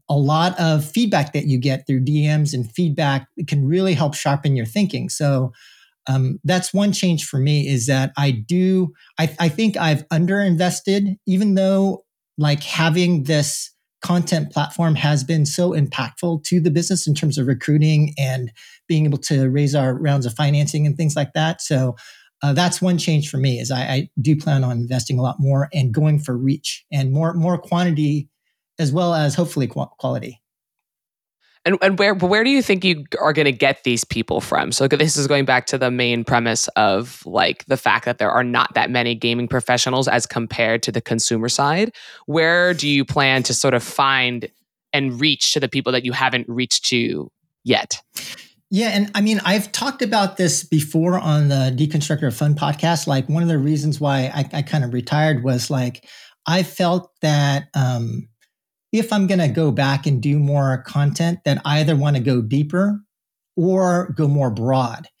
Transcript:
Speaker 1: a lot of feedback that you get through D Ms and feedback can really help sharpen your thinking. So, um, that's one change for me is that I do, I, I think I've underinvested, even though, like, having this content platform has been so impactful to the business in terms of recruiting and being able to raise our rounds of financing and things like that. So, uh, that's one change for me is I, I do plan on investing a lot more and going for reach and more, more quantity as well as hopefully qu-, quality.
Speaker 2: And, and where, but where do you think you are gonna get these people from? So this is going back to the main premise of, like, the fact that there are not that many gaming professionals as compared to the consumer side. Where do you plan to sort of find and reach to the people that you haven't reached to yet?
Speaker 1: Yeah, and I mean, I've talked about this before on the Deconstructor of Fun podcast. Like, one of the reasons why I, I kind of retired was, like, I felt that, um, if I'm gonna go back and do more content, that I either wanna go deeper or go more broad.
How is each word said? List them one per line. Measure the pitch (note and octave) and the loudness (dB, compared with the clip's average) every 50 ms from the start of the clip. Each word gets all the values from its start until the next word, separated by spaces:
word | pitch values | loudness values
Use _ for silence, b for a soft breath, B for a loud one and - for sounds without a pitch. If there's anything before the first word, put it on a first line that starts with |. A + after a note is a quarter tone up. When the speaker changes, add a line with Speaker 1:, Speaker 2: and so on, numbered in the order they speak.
| _ - | _ -2
Speaker 1:
a | D3 | 0
lot | C#3+ C#3 C#3+ D#3 D#3+ E3+ F3+ F3+ - | 2 2 2 2 2 2 0 0 0
of | E3+ D#3+ D#3 D3+ D3 | 0 2 2 0 0
feedback | - - A3+ A#3+ G#3 G3+ D#3 C#3+ - - | -2 -2 0 0 2 2 0 0 0 -4
that | D3 C#3+ D3+ | -4 -2 0
you | C3 B2 | 0 0
get | B2 C#3+ C3+ C3+ - - | 0 0 -2 -2 -2 -2
through | C3+ C3 | -2 0
D | C3+ C3+ D3+ D3+ D3 D3+ | 0 0 2 2 2 2
Ms | D3+ D3+ D3 C#3+ - | 2 2 0 0 -2
and | B2+ A#2+ - | -4 -6 -6
feedback | - - F3+ D#3+ C#3+ E3 D#3 C#3+ C#3 C3+ - - - - E3 - | -2 -2 -2 0 0 0 0 0 0 -2 -4 -8 -10 -8 -6 -2
can | D3 C#3+ C3+ | 0 0 2
really | C3+ E3 F#3 F#3+ F#3+ E3+ | 2 2 2 2 2 2
help | D#3+ D#3+ C#3+ C#3+ | 2 0 0 -2
sharpen | - - D3 D3 D3 - D3 C3+ | -2 -2 0 0 0 0 0 0
your | B2 A2+ A2+ | 0 -2 -2
thinking. | A2+ G3+ G3+ F#3+ - B2 B2 A#2+ | 0 0 0 0 -2 -4 -6 -6
So, | - - D3+ C#3+ C#3 C3 C3 A#2+ b b b b b b b b b b - - | -4 -2 0 0 2 2 0 -2 b b b b b b b b b b -4 -2
um, | C3+ C3 C3 B2+ - - - | 0 0 0 0 -2 -4 -2
that's | D3 F3+ F#3 F3+ - - | 0 0 0 0 0 0
one | G3 G3+ G#3 | 0 2 2
change | - - - F3+ E3 D3+ - | 0 0 0 0 0 0 -2
for | - - C3+ | -4 -2 0
me | C3 D3 D3 D3 C#3 C3+ | 0 2 2 2 2 0
is | C#3 B2 A2+ - | 0 0 0 0
that | C3+ C3 C3+ C3+ - - | 0 0 0 -2 -2 -2
I | C#3+ C#3+ | 0 0
do, | B2+ G#2+ A2 - F3 F3+ F#3 F#3 F#3 F#3 F#3 D#3+ - b b b b b | 0 -2 -2 0 0 2 2 2 2 2 0 -2 -4 b b b b b
I, | D#3+ D3+ D#3 - | -2 -2 0 0
I | F3 E3 | 0 0
think | D#3 F#3+ A3+ G#3+ F3+ - | 0 2 0 0 0 0
I've | E3+ D#3+ D3+ C#3+ - - | 0 0 0 0 -2 -2
underinvested, | E3+ D#3 F3+ F3 G3 G3+ G3+ F#3+ E3+ D#3 F3+ F3+ F3+ - - G3 G3 G3+ G3+ G3+ F#3+ - - | 0 0 2 2 2 2 2 2 2 2 2 0 -2 -2 -2 0 0 0 0 -2 -4 -4 -2
even | - F#3 F#3+ G#3+ G#3 F#3+ | 0 0 2 2 2 2
though, | F#3+ F#3+ F#3+ G3 F#3+ G3 G3 F#3 - - _ _ _ _ _ _ - | 2 2 2 2 2 2 0 -2 -4 -10 _ _ _ _ _ _ 0
like, | D3+ D3 C#3+ D3 | 0 2 0 0
having | - - - E3 E3 E3 D#3 F3+ F3+ F3 F3+ D3+ B2+ | -2 -4 -2 0 2 2 4 4 4 4 2 2 0
this | D3 D#3+ D3 D3 D3 - - - - _ _ _ _ _ _ | 0 0 0 0 0 -4 -8 -10 -12 _ _ _ _ _ _
content | - - F3 F3+ E3+ - F3+ D#3 D3+ - | -4 0 0 0 0 0 -2 -2 -2 -2
platform | - D3 D3 - - - E3+ D#3+ D#3 | -2 -2 -2 -2 -2 0 0 2 2
has | - - D3 D3+ C#3 B2+ | 2 2 2 2 2 0
been | C#3+ E3 D#3 D3 C#3+ | 0 0 0 0 0
so | - - F3 F#3 | 0 0 0 0
impactful | - D#3 C#3+ D3 - - B2+ - - - - E3+ E3 D3+ - | 2 0 -2 -2 -2 -4 -6 -6 -6 -6 -4 -2 -2 -2 -2
to | - F3+ F3+ | 0 2 2
the | D#3 F3 | 2 2
business | C#3+ E3+ E3+ - F#3+ F3 - D#3+ | 2 2 0 0 -2 -2 0 -2
in | D3 | -2
terms | - - D3+ - D3+ | 0 0 -2 0 0
of | B2+ C3 | 0 0
recruiting | C3 - - - D3 D3+ D3+ D#3 D#3 D3+ D3+ D3 D3+ - | 0 -2 0 0 2 4 4 4 4 4 2 0 0 -2
and | C#3 C3 B2+ B2+ B2 A#2+ - B B B B B B - | -4 -2 -2 -4 -6 -8 -12 B B B B B B -2
being | E3 D3+ D#3 | 0 2 2
able | D3 C#3+ C3+ | 2 0 -2
to | - - D#3 C3+ C3+ C3 | -2 0 0 2 2 2
raise | B2+ D3 D3 C#3 C#3+ | 2 2 2 2 2
our | D3 C3 C3 B2 | 2 0 0 0
rounds | A#2+ D#3 D3 C#3+ C#3+ B2 A#2+ | 0 0 0 0 0 0 -2
of | A2+ | -2
financing | - D3+ C#3+ - C#3+ D3 D3 - D3+ D3+ | 0 0 2 2 2 0 0 0 0 0
and | D3 C#3+ | 0 0
things | - E3 D3+ C#3+ | 0 0 -2 0
like | D3+ C#3 C#3 - | -2 -4 -2 -2
that. | D#3 D#3 D#3+ - - | -2 -2 -2 -2 -4
So, | - - D3+ B2+ C3 C3+ A2+ B B B B B B B B - - | -4 -2 -2 0 0 -2 -4 B B B B B B B B -4 -2
uh, | C#3+ C#3 | 0 2
that's | D3 F3+ F3+ F3 - F#3 | 2 2 0 0 0 0
one | F#3 F3+ E3 | 0 0 0
change | - - D#3 D3+ D3 - | 0 0 0 0 0 -2
for | - C3 | -2 -2
me | C3 C3+ B2 A#2 | 0 0 0 -2
is | A2+ B2 | -4 -4
I, | B2+ B2 | -4 -4
I | B2+ B2+ C3 C3+ F#3 - - - | -4 -2 -2 -4 -4 -4 -4 -2
do | A2 D3+ D3+ | 0 2 2
plan | D3 - D#3 C#3+ C3+ B2+ | 2 2 0 0 2 2
on | B2+ A#2+ A#2 | 0 0 -2
investing | A#2+ A#2 B2+ B2 A#2+ - C3+ B2 | -2 -2 -2 -4 -2 -2 -2 -2
a | B2+ | 0
lot | B2 - - | -2 -2 -2
more | C3+ C3+ C#3 C3+ C#3+ D3 - | 0 0 2 0 0 -2 -2
and | - C3 B2+ | -2 0 0
going | G#2+ D#3 D#3 D#3 D3+ D3 | 0 2 2 2 2 0
for | D3 - B2 A#2+ | 0 -2 -4 -2
reach | C3 C3+ C#3+ D3 - - - - _ - | 0 0 0 -2 -4 -10 -12 -12 _ -6
and | D3+ C#3 C3+ C3 C3+ | -4 -2 -2 0 0
more, | D3 D#3+ E3 E3+ | 0 0 0 0
more | F3 D#3+ F3+ F3+ E3+ | 0 0 0 0 -2
quantity | - - F3+ F3 F3+ F3 D#3+ D3 D3+ D3 D3+ D3 C#3+ - _ _ _ _ _ _ _ _ _ - | -2 -2 0 0 2 2 2 2 0 0 0 -2 -4 -8 _ _ _ _ _ _ _ _ _ -4
as | D#3+ C3+ | -2 0
well | C3+ F3 F3+ E3+ E3+ | 0 0 0 2 2
as | D#3 D3+ C#3+ C#3+ | 2 0 0 0
hopefully | - F3 - - D3 C3 A2 | 0 -2 -2 0 -2 -4 -2
qu-, | - C3+ C3 - _ - | -4 -6 -8 -8 _ -6
quality. | - B2+ B2+ A#2 A2+ B2 B2+ _ _ _ _ _ _ _ _ _ _ _ _ _ _ _ _ _ _ _ _ _ _ _ _ _ - | -6 -4 -4 -4 -6 -10 -14 _ _ _ _ _ _ _ _ _ _ _ _ _ _ _ _ _ _ _ _ _ _ _ _ _ -2
Speaker 2:
And, | F3 G3 F3+ | 0 0 2
and | F#3+ G3 G3 F3+ | 2 2 2 4
where, | G3+ G3+ G3+ | 2 2 2
but | F#3+ F3 F3+ | 2 2 2
where | G3+ G#3+ A3+ | 2 2 4
do | C4 | 4
you | C#4 C4+ | 2 2
think | A#3 - G3 F#3 F#3 | 2 2 0 0 2
you | F#3 E3+ D3+ C#3 - - - | 0 0 -2 -4 -8 -6 -2
are | - D3+ D3 | 0 0 2
gonna | D3+ D3+ C#3 | 2 2 2
get | B2+ A2 - C#3 - - - | 2 2 2 0 0 0 -2
these | B2+ A#2+ A2+ - | -2 -2 -2 -2
people | - - A#2 A2+ - - - | -4 -4 -4 -2 -2 -2 -2
from? | - - - - D2 - | -2 -2 -2 -2 -2 0
So | B2 - C3+ C3+ | 0 2 2 2
this | D3 C3 D3 D#3+ - D3+ | 4 4 2 2 2 0
is | C#3 | 0
going | C3+ C#3+ C#3 C3+ | 0 2 2 2
back | B2+ B2+ B2+ - - | 2 2 0 0 -2
to | - C3 | -2 -2
the | B2+ B2 | 0 0
main | B2 B2 B2 A#2+ A#2 A#2 A2+ | 0 0 0 0 0 0 0
premise | - B2+ A#2+ A#2 A#2 A2+ A2 - - - | 0 2 2 2 2 0 -2 -2 -2 0
of, | - G#2+ G2+ G2 G2 A#2+ B2+ - - - | 2 2 2 2 0 -2 -6 -10 -18 -10
like, | D#2+ F#2 G#2 F2+ E2+ - - - | -4 -2 0 0 0 -2 -4 -4
the | - C3+ C3 | -4 -4 -2
fact | - A#2 G2+ A2+ - | 0 0 0 0 0
that | A#2+ B2 - | -4 -4 -2
there | G#2+ G2 | 0 0
are | - A#2+ B2 | 2 0 0
not | B2 A#2+ A#2+ A#2+ - - | 0 0 0 0 0 0
that | A2 - - | -2 -2 0
many | B2 B2 A#2 A#2+ A#2+ | 0 -2 -2 -2 -2
gaming | A2 A#2+ A#2 A#2 A#2+ B2 A#2 | -2 -2 -2 -2 -2 -2 -2
professionals | - B2 - - B2 A#2+ - C3 B2+ C3 C3 A#2+ | -4 -4 -2 0 0 0 0 0 0 -2 0 0
as | - B2 - - | 0 -2 -2 -4
compared | - A#2+ A#2 G#2+ - - A#2 G#2+ A#2 A#2 - | -6 -6 -6 -4 -2 -2 0 0 0 -2 -2
to | - | -4
the | G2+ A2+ | -4 -4
consumer | - - A#2+ A2+ - - A#2+ A2 A2+ B2 | -4 -4 -4 -2 -2 -2 -2 -2 -2 -2
side. | - - C#3+ C#3+ D#3 F3+ G#3+ A#3 - B B B B B B B | 0 0 0 0 0 0 -2 -2 -4 B B B B B B B
Where | D3 E3 D#3+ E3 E3+ F3 F3 F3+ F3+ | 0 0 2 2 2 2 2 2 0
do | D#3 D3 D3 | 0 0 0
you | C#3+ C#3 C3 | 2 0 0
plan | - - D3+ C#3 C3+ C3 C3 B2 | 0 0 2 2 2 2 2 0
to | - B2+ | 0 -2
sort | - - C#3 - | 0 0 2 0
of | D3+ | 0
find | - - - - C#3 C3+ C3+ C3 B2+ B2 B2 A#2+ G#2+ A2+ _ _ _ _ _ _ _ _ - | -2 -2 -2 0 2 2 2 2 0 0 -2 -4 -8 -12 _ _ _ _ _ _ _ _ -4
and | C#3+ C#3 C3 B2 A#2 | -2 -2 -2 -2 0
reach | D3 D#3 C#3 - - - - | 0 0 0 0 0 -2 -2
to | D3+ | 0
the | C3+ B2+ | -2 -2
people | - C3+ - B2+ B2+ | -2 -2 -2 0 -2
that | B2 B2 | -2 -2
you | B2 | -2
haven't | B2 A#2+ C3 C3 B2+ B2 A#2+ - | -2 0 0 0 0 -2 -4 -4
reached | A#2 B2 C#3+ - - - - - | -4 -4 -4 -2 -2 -2 -2 0
to | B2+ A#2+ A#2 A#2+ - D2+ C#2+ - _ _ _ _ _ _ - | 0 0 0 0 -2 -4 -8 -10 _ _ _ _ _ _ -2
yet? | A#2+ B2+ - A3 - - - - _ - B B B B B B B B B B - | 0 0 0 0 -4 -10 -12 -14 _ -14 B B B B B B B B B B -4
Speaker 1:
Yeah, | F#3+ G3 A#3 A3 | -2 -2 0 0
and | G3 G3+ G#3 G3+ - | 0 0 0 0 0
I | G3+ | 0
mean, | G#3 A3 A3 G3 - | 0 2 0 0 0
I've | F3 G3 G#3+ G#3 - | 0 0 0 -2 -4
talked | - - - C#4 C4+ - B3+ | -6 -6 -4 -4 -4 -4 -2
about | G#3 A3+ G#3+ G3 F#3+ - - | 0 0 0 0 0 0 0
this | F#3 E3 D3 - - | 0 0 0 -2 -2
before | - E3 D3+ D3 - - D#3+ E3 F3+ F3+ F3+ | 0 0 0 0 0 0 0 0 2 0 0
on | - D#3+ D3+ D3+ D3 C#3+ | 0 2 2 2 4 2
the | C#3 C3+ C3 C3 B2+ | 2 2 2 0 0
Deconstructor | B2 D#3 D3 D3+ D3+ C#3+ - D#3 D3 D3+ B2+ | 0 0 0 0 -2 -2 -2 -2 -2 -2 -2
of | G#2 | -2
Fun | - D3+ D3 D3 | 0 0 0 0
podcast. | D3 D3+ D3 D3 - - E3 E3+ D#3 - E3+ | 0 0 -2 -2 0 0 0 0 0 0 -2
Like, | C#3 C3+ C3 - | -2 -2 0 -2
one | D3 E3 | -2 0
of | E3+ E3+ | 0 0
the | E3 D3 | 0 0
reasons | C3+ D3+ D#3 D3 C#3+ D#3 C3 - | 0 0 0 0 0 -2 -2 -2
why | D3+ C#3+ C#3 C3+ B2+ C3 - | 0 0 0 0 -2 -2 -2
I, | C#3+ C#3 - - | -4 -6 -4 -4
I | D3+ | -6
kind | C#3+ - - D3+ C3 | -4 -2 -2 -2 -2
of | A#2+ A#2+ | -2 -4
retired | B2 A2+ - D3+ D3+ D#3 D#3+ D3+ B2+ A#2+ | -4 -4 -2 0 0 2 2 2 0 0
was, | C3+ B2+ B2 A#2+ - | 0 -2 -2 -2 -2
like, | D3 C3 B2+ B2 B2 - _ B B B B B B B - | -2 -2 -2 -2 -6 -8 _ B B B B B B B -4
I | D3+ E3+ F#3+ | -2 0 0
felt | F3+ - - - F#3 E3+ F3+ F3+ F3+ - _ _ | 0 -2 -2 -2 0 0 0 0 -4 -8 _ _
that, | - D3+ D3+ D3 C#3+ C#3+ C#3 C#3+ C#3+ - - | 0 0 2 2 2 2 0 -2 -4 -4 -2
um, | C#3+ C3 C3 B2 A#2 A#2 A2+ A#2 - - - _ _ _ _ _ _ _ _ _ _ _ _ - A3 | -2 0 0 0 -2 -4 -6 -6 -8 -10 -12 _ _ _ _ _ _ _ _ _ _ _ _ -2 -2
if | A3+ A3+ G#3+ | 0 0 0
I'm | G#3 G3 F#3 | 0 2 2
gonna | G3 F#3 E3 C#3+ | 2 2 2 2
go | G#2+ E3 D#3+ D3 | 2 2 0 0
back | A2+ - C3+ C3+ C#3 C#3+ - | 2 0 0 0 0 0 0
and | D3+ C#3 A#2+ | 0 0 0
do | A2 C#3+ C#3+ D3+ | 0 0 2 2
more | C#3+ C#3+ C#3+ C#3+ C#3 C3+ C3 - - - | 2 2 2 2 2 0 0 -2 -4 -4
content, | - C#3+ C#3+ C#3+ C#3+ - E3 E3+ F3 - - | -2 0 0 0 0 0 0 -2 -2 -2 -2
that | D3 C#3 - - | -2 -2 -2 0
I | C#3+ D3 D#3 | 0 0 2
either | D#3 D3 D#3+ | 2 2 2
wanna | C3+ D3 D3 D3 C3 | 2 2 2 0 0
go | A2+ C#3 B2+ A#2+ | 2 2 0 0
deeper | A2 G#2+ C3 C#3+ D3+ D3 - F3+ G3 G#3 G#3 G#3 - _ _ _ _ _ _ _ _ _ - | 0 0 0 0 0 0 0 0 0 0 0 -4 -6 _ _ _ _ _ _ _ _ _ -4
or | - E3 F#3+ F#3 F#3+ F#3 F3+ F3 F3 - - C3 - | 0 0 2 2 2 2 2 2 0 -2 -2 -2 0
go | D#3 C#3+ | 0 2
more | C#3+ D3 C#3 B2 | 2 2 2 0
broad. | G#2+ A2+ A2+ B2+ C3 C3 B2+ A#2+ A#2 - E3+ - _ b | 0 -2 0 0 2 2 0 -2 -4 -10 -16 -18 _ b